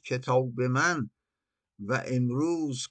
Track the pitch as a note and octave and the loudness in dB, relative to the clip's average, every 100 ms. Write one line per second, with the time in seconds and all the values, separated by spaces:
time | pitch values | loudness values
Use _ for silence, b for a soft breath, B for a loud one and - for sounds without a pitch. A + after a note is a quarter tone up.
0 | - B2+ C3 B2+ C3 A#2 B2+ C3 E3+ E3 | -4 -4 2 2 2 0 0 2 2 0
1 | A2 _ _ _ _ _ _ - G2+ C3 | -4 _ _ _ _ _ _ -12 -4 -2
2 | - B2+ B2 B2+ D#3+ E3+ D3+ C3 - | 0 0 2 2 0 0 -2 -4 -8